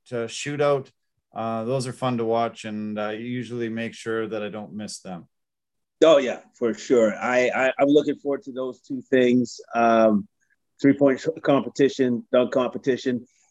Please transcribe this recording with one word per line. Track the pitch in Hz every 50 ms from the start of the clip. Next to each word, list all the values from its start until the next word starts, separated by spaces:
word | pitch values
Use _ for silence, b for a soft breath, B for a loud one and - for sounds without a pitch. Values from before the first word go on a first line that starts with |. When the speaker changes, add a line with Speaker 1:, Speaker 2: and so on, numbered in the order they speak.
| _ _
Speaker 1:
uh, | 127 117 117
shootout. | 113 - - - 147 147 147 147 143 143 135 135 - _ _ _ _ _ _ _ _ -
Uh, | 101 113 113 113 113 110
those | 117 131 135 120
are | 127 113
fun | - 131 127 123
to | 117 117
watch, | 113 113 117 117 113 110 - -
and | 110 107 104 107 107 107 107
I | 104 107 107
usually | 110 117 123 123 127 117 107 120 120 117 113
make | 113 113 117 110 -
sure | - - 117 113 113 110
that | 104 110 107 104
I | 104
don't | 92 107 104 69 80
miss | 107 104 98 - -
them. | - 98 92 87 - _ _ _ _ _ _ _ _ _ _ _ _ _ _ _ 156
Speaker 2:
Oh, | 160 160
yeah, | 143 131 117 101 - - _ _ _
for | 123 113 104
sure. | - - - 139 120 113 107 98
I, | 82 95 120 123 123 123 120 -
I, | 117 131 131 - -
I'm | 139 143
looking | 143 151 143 147 139
forward | - - 143 139 135 -
to | 139 123
those | 127 131 131 117 -
two | _ - 143 127 117
things, | _ 135 127 127 123 123 127 120 - - - - - -
um, | 117 117 113 113 113 110 110 107 101 - - _ _ _ _ _ _ _ _ _ _
three-point | - 139 139 139 143 139 131 120
sh-, | - 123 120 - -
competition, | 156 139 135 110 120 - - 139 131 - - 131 127 120 113 117 _ -
dunk | 127 123 117 -
competition. | 135 123 117 - 120 - 139 123 120 - 131 123 117 117 - _ _ _ _